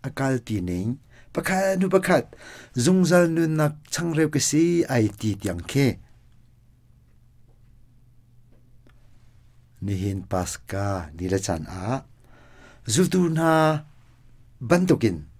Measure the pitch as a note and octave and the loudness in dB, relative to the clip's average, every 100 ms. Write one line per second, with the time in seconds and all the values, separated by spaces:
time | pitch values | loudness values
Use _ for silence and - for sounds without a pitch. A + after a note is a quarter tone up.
0 | - B2 C3+ C3 A#2+ G#2+ F2+ F2 G2+ C3+ | -12 -4 -2 -2 -2 -4 -2 -4 -4 -6
1 | _ - - - F3 F#3 F#3+ F#3+ F#3+ F#3 | _ -20 -10 -8 -2 0 0 0 2 2
2 | F#3 E3 - - - - - - B2 F#3 | 2 0 0 -14 -20 -20 -10 -2 2 4
3 | F3 F3 E3+ E3 E3 D#3 D3+ D3+ - - | 6 4 4 2 0 2 0 -2 -12 -6
4 | E3+ D#3 D#3 D3+ - D3 E3+ E3+ E3 B2+ | -4 0 0 0 0 2 2 2 0 2
5 | A2 G2+ A2 G2 G2+ F2 - C#3 C#3 F#2 | 0 0 -4 -4 -4 -6 -4 0 0 0
6 | - - _ - _ _ _ _ _ _ | -12 -20 _ -20 _ _ _ _ _ _
7 | _ _ _ _ - _ - - - - | _ _ _ _ -20 _ -20 -20 -20 -20
8 | _ - _ - - - - - - - | _ -20 _ -20 -20 -20 -20 -20 -20 -20
9 | - - - - - - _ - G2 G2 | -20 -20 -20 -20 -20 -20 _ -10 -6 -4
10 | G2 G2 F#2+ F#2 F2+ - - G2 G2+ G2 | -4 -6 -4 -6 -4 -10 -10 -6 -4 -6
11 | D#2 D#2 F2+ F#2+ F#2+ E2 D2+ F#2+ F#2+ C3+ | -8 -8 -4 -2 -2 -6 -8 -10 -6 -8
12 | - - _ - - - - - - G#2+ | -8 -20 _ -20 -20 -20 -20 -18 -4 0
13 | F3+ F#3 F3 D#3+ E3 D#3+ D#3 D3+ - - | 2 2 0 2 2 4 4 2 -6 -20
14 | _ _ - - - - A#2 F3 F3+ D#3 | _ _ -20 -20 -20 -14 0 2 4 2
15 | A2+ E2+ D2+ - | 2 -2 -10 -20